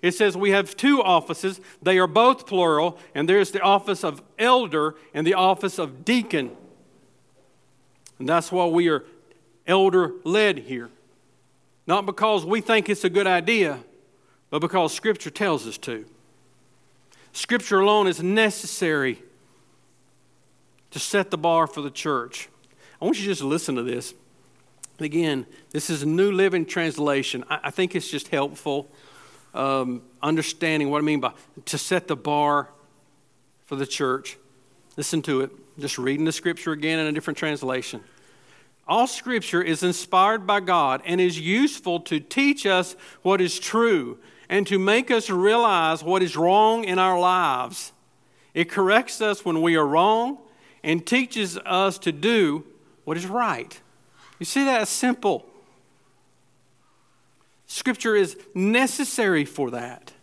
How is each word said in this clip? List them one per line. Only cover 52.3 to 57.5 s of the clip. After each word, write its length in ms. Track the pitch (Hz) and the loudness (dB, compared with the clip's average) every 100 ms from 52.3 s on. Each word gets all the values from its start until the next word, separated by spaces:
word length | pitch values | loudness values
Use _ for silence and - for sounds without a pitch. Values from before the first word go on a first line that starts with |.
| 233 175 147 127 - _ _ | 2 2 0 -8 -20 _ _
what 140 | - 160 | -10 -8
is 80 | 185 | -6
right." 540 | 214 233 139 127 - _ _ _ _ - - | -4 -2 -4 -8 -16 _ _ _ _ -20 -12
You 60 | 170 | -4
see 200 | - 277 | 0 2
that? 160 | 247 | 2
It's 80 | 214 | 0
simple. 560 | - 254 247 208 143 - - _ _ _ _ _ _ _ _ _ _ _ _ _ _ _ _ _ _ _ | 0 0 0 -2 -2 -6 -20 _ _ _ _ _ _ _ _ _ _ _ _ _ _ _ _ _ _ _